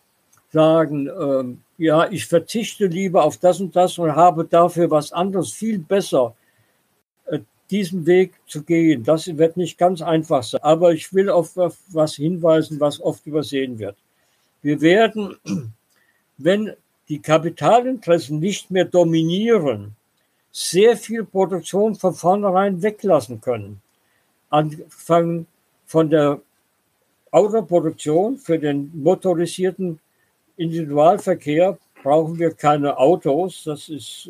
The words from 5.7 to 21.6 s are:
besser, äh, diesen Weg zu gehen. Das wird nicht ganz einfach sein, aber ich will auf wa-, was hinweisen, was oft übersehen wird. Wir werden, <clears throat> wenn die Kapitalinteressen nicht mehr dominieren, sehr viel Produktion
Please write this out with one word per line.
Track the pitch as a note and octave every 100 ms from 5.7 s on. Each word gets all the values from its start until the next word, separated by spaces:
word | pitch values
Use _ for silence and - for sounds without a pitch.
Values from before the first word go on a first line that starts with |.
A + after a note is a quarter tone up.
| G#3
besser, | D#3 G3 - D3+ A#2 - _ _ _ _ _ _ _ _ -
äh, | C3+ - _ _
diesen | G3 F3 F#3 D3+
Weg | F3+ F#3 _ -
zu | D3+
gehen. | D3 E3 E3 C3+ A2+
Das | D#3 F3+ D3+
wird | E3 F3+
nicht | E3+ -
ganz | F3 E3+
einfach | E3 D#3+ D#3 C#3+
sein, | A2 C3
aber | D3 D#3+ F3
ich | D#3 -
will | F#3+ G3
auf | E3+ D#3+ F3+
wa-, | E3+ - _
was | D#3 D3+ C#3
hinweisen, | D#3 F3+ E3 D#3+ D3+ D3
was | D3 -
oft | E3 - -
übersehen | D3+ C#3 C3+ C3 A2+
wird. | G2+ - _ _ _ _ _ _
Wir | C#3+ D3
werden, | D#3 G3 A3+ A3 F#3+ - -
<clears throat> | F#3 A2+ - _ _ _ _ _ -
wenn | D3+ G3+ G#3+ - _ _ -
die | D3
Kapitalinteressen | - D#3+ E3 - D3+ A#3 B3 C4 E3+ E3+ A#2+ D3+
nicht | F#3+ G3 -
mehr | F#3
dominieren, | F3 F3+ E3+ E3 D#3+ F#3 A#3 A3 D3 G#2 G2+ G#2+ _ _ _ _ _
sehr | - - F3 A3+ A3+
viel | - A3+
Produktion | G3 F#3+ F#3 F3+